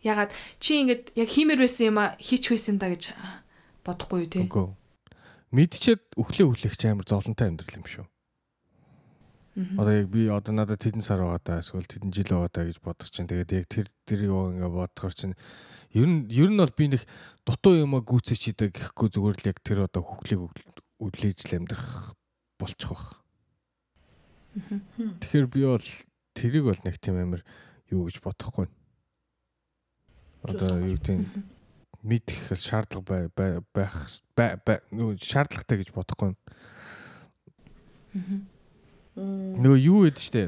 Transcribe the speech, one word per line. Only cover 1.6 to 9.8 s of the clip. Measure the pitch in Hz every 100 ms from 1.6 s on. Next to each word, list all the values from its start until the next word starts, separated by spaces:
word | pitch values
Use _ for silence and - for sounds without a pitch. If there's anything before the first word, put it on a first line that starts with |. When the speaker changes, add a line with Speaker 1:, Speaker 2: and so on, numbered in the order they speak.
Speaker 1:
байсан | 254 247 226
юм | 214
а, | 208 -
хийч | - 254 -
байсан | 233 - 202
да | 190
гэж | 175 - - 190 - _ _ _ _ -
бодохгүй | 180 - 185 165
юу, |
тий? | 185
Speaker 2:
Үгүй. | 180 110 92 98 _ _ _ - - - _
Мэдчихэд | 123 165 - - 226 _ -
үхлээ | 113 - 175
хүлээх | 117 107 -
чинь | 110 104
амар | 92
зовлонтой | 101 98 110 107
амьдрал | 82 - 98
юм | 90
шүү. | - - _ _ _ _ _ _ _ _ _ _ _ _ _ _ -
Speaker 1:
Мгм. | 185 196